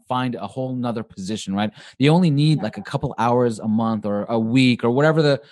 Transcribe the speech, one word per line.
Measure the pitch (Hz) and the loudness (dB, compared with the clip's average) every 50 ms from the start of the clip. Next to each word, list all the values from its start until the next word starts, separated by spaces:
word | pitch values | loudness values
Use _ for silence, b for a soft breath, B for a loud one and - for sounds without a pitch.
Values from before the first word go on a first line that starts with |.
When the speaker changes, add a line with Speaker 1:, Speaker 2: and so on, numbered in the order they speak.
| _ | _
Speaker 1:
find | - 123 127 127 123 117 | -6 -4 -4 -2 -4 -6
a | 85 101 | -6 -10
whole | 101 - 131 131 131 127 | -10 -8 -8 -6 -6 -6
nother | 127 123 120 110 117 | -4 -4 -4 -6 -6
position, | 104 _ - 98 92 95 110 101 - 92 98 | -8 _ -12 -12 -8 -6 -6 -6 -6 -4 -2
right? | 101 107 107 B B B B B - | -2 -2 -4 B B B B B 0
They | 131 147 | 2 4
only | 160 180 185 160 | 4 4 4 2
need, | 139 143 147 156 151 - | 2 2 4 2 2 0
Speaker 2:
Yeah. | 107 | -2
Speaker 1:
like, | 107 - | -6 -8
a | 208 - | -10 -12
couple | - - 110 - - - | -8 -8 -6 -6 -6 -4
hours | - 113 120 120 123 123 120 107 | -2 0 0 2 2 2 0 -2
a | - - | -4 -4
month | 107 107 117 113 113 110 104 107 | -2 0 0 0 0 -2 -2 -4
or | 104 101 101 101 | -4 -4 -4 -4
a | - 117 113 | -2 -2 -2
week | 113 113 123 135 131 123 117 - 123 | 0 2 4 4 4 4 4 2 0
or | 120 | 0
whatever | 123 139 151 156 151 165 147 | 2 4 4 4 4 4 2
the, | 147 139 - B B | 2 0 0 B B